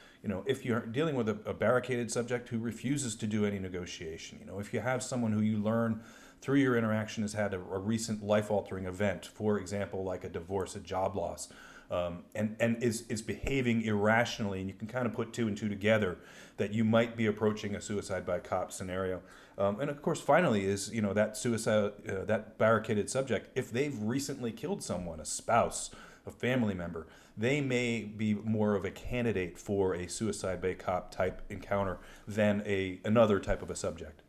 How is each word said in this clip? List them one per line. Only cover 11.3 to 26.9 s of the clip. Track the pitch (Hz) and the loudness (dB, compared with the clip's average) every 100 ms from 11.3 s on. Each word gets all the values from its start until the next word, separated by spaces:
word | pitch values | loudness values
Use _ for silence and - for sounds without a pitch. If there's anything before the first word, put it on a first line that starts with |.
| 85 - - - - - | -6 -12 -16 -20 -20 -6
um, | 90 87 87 - | -2 -2 -4 -8
and, | - 107 107 | -4 -2 0
and | 117 113 | 0 2
is, | 120 107 - | 0 -2 -4
is | 113 | -6
behaving | - 101 - 139 120 113 | -6 -4 -2 0 2 2
irrationally, | 110 107 104 113 120 - 107 95 | 2 2 4 4 4 0 -4 -2
and | 95 | -4
you | |
can | 95 107 | -6 -8
kinda | 123 123 | -2 -2
put | 104 113 | -2 -4
two | - 117 | -2 -2
and | 101 | 0
two | 107 | -2
together | 101 101 110 98 87 - - - - | 0 4 4 4 -2 -10 -20 -10 -4
that | 101 | -2
you | 107 | 2
might | 110 113 120 113 | 4 6 4 2
be | 110 | 0
approaching | 104 110 107 104 101 | 2 2 0 -2 -6
a | |
suicide | - 101 - 95 90 | -4 -4 -2 -4 -2
by | 90 | -2
cop | - 95 90 | 0 -2 -2
scenario. | - 95 92 95 90 - - - - | -6 -6 -2 -2 -4 -8 -20 -12 0
Um, | 98 104 | 0 0
and | 143 | -2
of | 147 | -4
course, | - 151 | -2 0
finally | - 147 175 110 | 4 6 6 4
is, | 95 101 - | 4 0 -2
you | 110 | 0
know, | 104 | 2
that | 98 107 - | 4 2 0
suicide, | 127 113 113 107 101 - - | -2 0 2 2 2 -2 -6
uh, | 98 | -4
that | 90 107 - - | 0 0 -2 2
barricaded | 110 110 107 107 98 | 4 4 4 0 0
subject, | 131 131 101 - - | -2 0 -2 -2 -4
if | 123 | -2
they've | 120 147 120 | 0 0 0
recently | 107 131 139 139 120 | -2 0 -2 -4 -6
killed | 107 143 127 | -4 -4 -4
someone, | - 90 87 80 | -4 -4 -4 -8
a | |
spouse, | - - - 113 90 - - - - - - | -8 -6 2 4 4 0 -8 -12 -20 -18 -16
a | |
family | - 120 127 110 | -4 0 2 2
member, | 95 87 | 0 -4